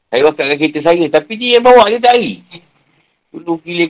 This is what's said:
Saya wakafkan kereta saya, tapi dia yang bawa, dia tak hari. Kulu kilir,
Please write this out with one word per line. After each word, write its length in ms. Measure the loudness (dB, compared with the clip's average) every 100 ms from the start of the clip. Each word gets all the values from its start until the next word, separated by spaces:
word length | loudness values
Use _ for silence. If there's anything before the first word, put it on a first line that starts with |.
| _
Saya 120 | -2 -2
wakafkan 320 | -2 -4 -2
kereta 240 | -2 -2
saya, 240 | 0 0 0
tapi 320 | -2 -4 -6
dia 240 | 0 2
yang 20 | 6
bawa, 200 | 4 4
dia 160 | 2
tak 160 | 2 2
hari. 240 | 0 -8 -16 -20 _ _ _ _ _ _ _
Kulu 320 | -14 -8 -8
kilir, 240 | -6 -4 -4